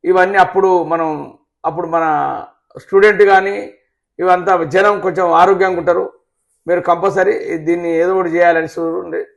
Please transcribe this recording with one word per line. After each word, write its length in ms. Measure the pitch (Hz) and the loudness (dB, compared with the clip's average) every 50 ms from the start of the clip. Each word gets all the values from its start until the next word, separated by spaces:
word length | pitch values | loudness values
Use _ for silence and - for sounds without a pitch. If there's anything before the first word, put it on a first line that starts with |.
| - | 0
ఇవన్నీ 340 | 165 185 185 180 185 202 196 | 0 2 2 2 2 4 2
అప్పుడు 460 | 180 180 180 196 190 185 185 175 160 | 2 2 2 0 2 2 2 2 0
మనం, 540 | 151 170 165 160 160 156 147 147 - - _ _ _ _ _ - | -2 -2 -2 -2 -4 -4 -6 -10 -16 -20 _ _ _ _ _ -8
అప్పుడు 220 | 156 151 165 175 | -8 -6 -6 -8
మన 160 | 165 165 165 160 160 156 147 143 139 131 - - - _ _ _ _ _ 156 | -4 -2 -2 0 0 -2 -2 -2 -4 -6 -8 -12 -14 _ _ _ _ _ -20
స్టూడెంట్ 440 | - _ 190 196 202 214 208 190 | -12 _ 2 4 4 4 4 4
కానీ 520 | 208 196 196 190 196 196 202 202 202 - _ _ _ _ _ _ _ _ _ - | 4 4 4 4 2 0 -6 -8 -10 -12 _ _ _ _ _ _ _ _ _ -4
ఇవంతా 440 | 175 185 180 180 175 180 190 175 165 | 0 0 0 0 2 0 0 0 -2
జనం 360 | 143 135 185 202 208 208 190 | 0 0 2 2 2 0 0
కొంచెం 320 | - 190 165 180 185 170 | -4 -4 -2 -2 0 2
ఆరోగ్యంగా 460 | 165 165 180 190 196 180 190 190 185 170 | 4 4 4 4 4 2 0 -2 -2 -2
ఉంటారు. 340 | 160 175 170 185 185 - _ _ _ _ _ _ _ _ _ _ _ 165 | -2 0 0 0 -2 -6 _ _ _ _ _ _ _ _ _ _ _ -2
మీరు 120 | 175 170 | -2 -2
కంపల్సరీ 800 | 175 - 170 170 175 196 - 190 185 196 226 - - - 170 165 | 0 0 0 0 0 -2 0 0 0 0 0 -2 -6 -8 -8 -6
దీన్ని 300 | 151 160 170 175 170 170 | -2 -2 -2 -2 -2 -2
ఏదో 260 | 165 165 170 180 190 | 0 0 0 0 0
ఒకటి 140 | 190 185 170 | -2 -2 -2
చేయాలని 380 | 160 175 175 170 170 165 160 | 0 2 2 2 2 0 -2
చూడండి. 580 | 156 - 165 165 165 165 185 180 170 160 170 - - _ | -4 -8 -8 -6 -6 -6 -8 -8 -8 -10 -10 -10 -10 _